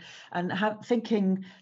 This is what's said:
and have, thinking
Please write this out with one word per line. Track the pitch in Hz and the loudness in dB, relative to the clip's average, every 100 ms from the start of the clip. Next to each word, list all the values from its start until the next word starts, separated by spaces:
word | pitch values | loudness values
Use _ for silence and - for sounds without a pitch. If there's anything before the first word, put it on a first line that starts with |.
| - - - | -14 -20 -8
and | 175 180 | -4 -2
have, | 185 185 214 | 0 0 0
thinking | - 240 220 220 190 190 - - | 0 0 2 2 4 2 -2 -16